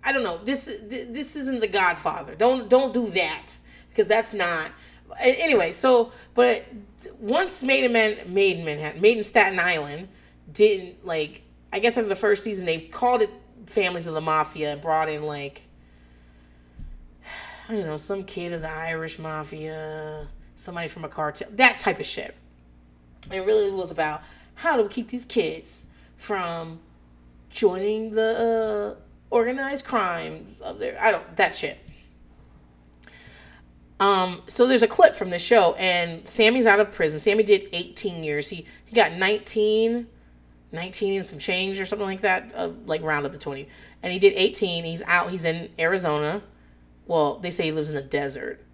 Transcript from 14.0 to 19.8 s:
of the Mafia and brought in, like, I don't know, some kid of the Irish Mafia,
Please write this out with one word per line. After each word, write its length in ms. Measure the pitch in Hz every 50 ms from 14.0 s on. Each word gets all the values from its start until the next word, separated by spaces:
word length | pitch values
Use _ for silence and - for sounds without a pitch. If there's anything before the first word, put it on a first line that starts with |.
| 165 170
of 60 | 156
the 80 | 156
Mafia 500 | 156 160 156 156 151 - - 170 151 147
and 100 | 147 143
brought 280 | 147 160 156 156 160 156
in, 140 | 151 147 151
like, 400 | 151 147 143 143 139 139 - - - - - - - - - - _ - - - - - - - - - - - _ _ - - - - - - - - _ _ - - - - - - - - -
I 60 | 220
don't 120 | 214 185
know, 120 | 160 151 151
some 260 | 151 - 202 196 190
kid 300 | 190 - 185 175 175 175
of 80 | 165
the 100 | 156 156
Irish 480 | 156 156 160 165 165 160 160 160 160 -
Mafia, 1080 | 160 160 156 156 151 151 151 156 156 156 156 160